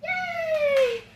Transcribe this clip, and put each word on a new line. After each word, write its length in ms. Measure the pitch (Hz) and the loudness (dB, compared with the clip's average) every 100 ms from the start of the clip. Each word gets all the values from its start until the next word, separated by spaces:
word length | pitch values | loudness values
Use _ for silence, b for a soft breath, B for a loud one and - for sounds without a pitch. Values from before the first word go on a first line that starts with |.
yay! 1000 | 640 740 719 679 659 622 587 554 523 466 453 | -4 -4 -4 -4 -2 0 2 4 2 0 -8